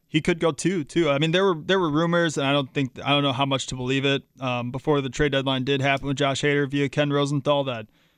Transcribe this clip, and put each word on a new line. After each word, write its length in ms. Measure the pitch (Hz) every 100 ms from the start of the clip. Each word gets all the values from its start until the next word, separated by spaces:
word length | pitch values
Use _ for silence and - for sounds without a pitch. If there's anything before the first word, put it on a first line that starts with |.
| _
He 120 | 160
could 200 | 180 170
go 100 | 165
two, 320 | 151 170 190
too. 260 | 139 165 156
I 100 | 139
mean, 120 | 160
there 140 | 180
were, 100 | 196
there 240 | 160 175 190
were 100 | 165
rumors, 480 | 147 170 170 170 143
and 80 | 139
I 40 |
don't 200 | 143 135
think, 240 | 147 131 -
I 60 | -
don't 120 | 143
know 100 | 143
how 140 | 131 139
much 220 | 135 -
to 80 | 127
believe 280 | 127 135
it. 200 | 139 139 - -
Um, 320 | 131 123 120
before 280 | 127 160 143
the 80 | 135
trade 220 | - 147
deadline 320 | 135 135 131
did 180 | 131 139
happen 280 | 139 135 135
with 80 | 139
Josh 260 | 139 135
Hader 260 | 147 143 139
via 200 | 143 139
Ken 240 | - 147
Rosenthal, 500 | 143 139 143 143 143
that 220 | 135 113 107 _ _